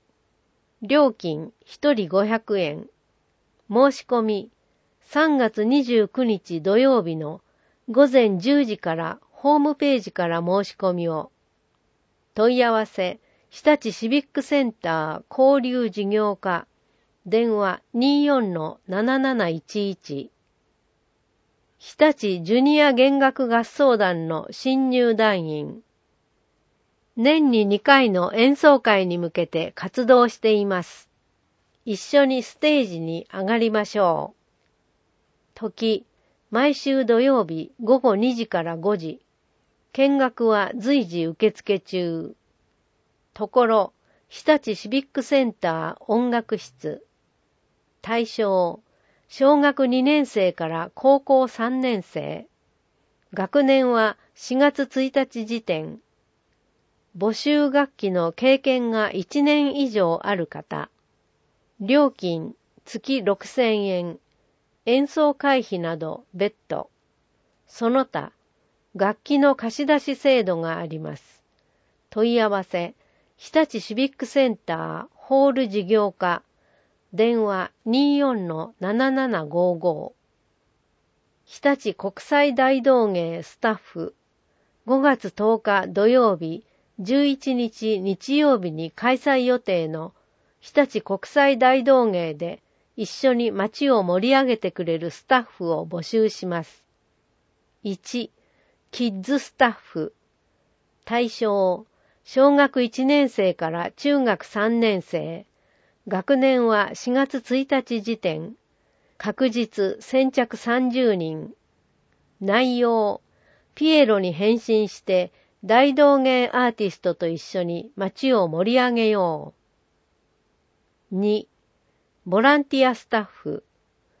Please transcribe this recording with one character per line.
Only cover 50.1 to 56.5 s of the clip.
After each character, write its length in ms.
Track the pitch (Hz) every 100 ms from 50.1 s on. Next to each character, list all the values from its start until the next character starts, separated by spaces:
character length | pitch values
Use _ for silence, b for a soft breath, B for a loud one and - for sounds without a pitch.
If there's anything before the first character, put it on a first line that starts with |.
| 302
生 260 | 269 208 185
か 160 | - 160
ら 240 | 165 175
高 260 | - 269 277
校 260 | 269 262 247
三 320 | - 233 262
年 240 | 254 208
生。 420 | - 151 147 160 - _ _ _ _ _ _ _ _
学 300 | - 190 285
年 260 | 269 269 254
は 260 | 233 214 - _
四 220 | - - 262
月 260 | 285 285
一 320 | 269 262 262
日 300 | 277 262 233
時 160 | 220 233
点。 400 | 208 160 156 226 _ _ _ _ _